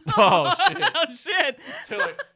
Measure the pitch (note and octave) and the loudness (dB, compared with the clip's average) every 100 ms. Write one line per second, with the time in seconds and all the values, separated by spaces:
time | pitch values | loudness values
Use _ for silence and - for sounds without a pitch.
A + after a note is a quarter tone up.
0 | - G#4+ G3+ F3 D3 E4 G4 G4 G4+ D#4+ | -2 4 4 4 2 2 0 0 -2 -2
1 | D#4+ B3 F4+ F#4 D4 - C4 D#5 - G#4+ | -4 -6 -4 -2 -2 -4 -12 -16 -8 -6
2 | - - - | -6 -8 -16